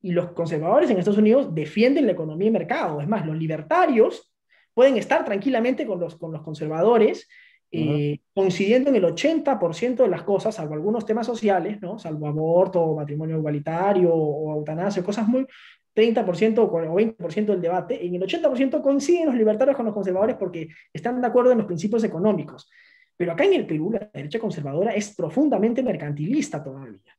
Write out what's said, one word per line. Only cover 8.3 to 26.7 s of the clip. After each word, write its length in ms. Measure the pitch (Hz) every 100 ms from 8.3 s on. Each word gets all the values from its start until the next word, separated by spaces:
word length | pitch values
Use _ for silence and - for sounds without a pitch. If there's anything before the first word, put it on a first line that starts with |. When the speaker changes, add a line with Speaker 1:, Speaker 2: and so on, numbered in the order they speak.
Speaker 1:
coincidiendo 560 | - 190 180 196 254 277
en 60 | 254
el 100 | 170
ochenta 540 | 160 285 320 311 269
por 140 | 175
ciento 300 | 160 240 254
de 60 | 233
las 140 | 160
cosas, 320 | - 196 220 208
salvo 180 | 151
algunos 320 | 151 185 226 214
temas 200 | 220 233
sociales, 540 | 226 214 190 175 208
¿no? 160 | 175 214
Salvo 280 | 165 151 151
aborto, 540 | 151 160 170 190 180
o 140 | 165 151
matrimonio 420 | 147 147 160 160
igualitario, 760 | 151 147 147 160 196 196 175
o 420 | 165 151 143 156 151
eutanasia, 480 | 151 156 190 196
cosas 240 | 180 208 214
muy, 180 | 254 269 - - _ _
treinta 320 | - 233 226 185
por 100 | 165
ciento 280 | 220 220
o 320 | 208 170 165 175
veinte 200 | 226 -
por 100 | 170
ciento 200 | 180 208
del 100 | 190
debate, 420 | 170 180 170 262
en 120 | 175 180
el 80 |
ochenta 240 | 196 339 320
por 100 | 254
ciento 240 | 269 294
coinciden 460 | 269 277 277 349 320
los 80 | 240
libertarios 420 | 214 214 262 269
con 80 | 226
los 80 |
conservadores 420 | 202 196 185 220 -
porque 340 | 190 165 160 - _
están 300 | 147 233 254
de 60 | 247
acuerdo 240 | 247 247
en 80 | 240
los 80 | 208
principios 360 | 175 208 226
económicos. 680 | 214 160 208 185 143 123 - _ _ _ _ _
Pero 180 | 285
acá 100 | 254
en 100 | 381
el 140 | 359 -
Perú, 240 | 156 165
la 180 | 226 208
derecha 280 | 139 143 226
conservadora 540 | 220 175 143 143 214
es 200 | 208 202 -
profundamente 680 | 160 247 302 214 214 240
mercantilista 800 | 254 160 147 147 156 294 - 151
todavía 500 | 139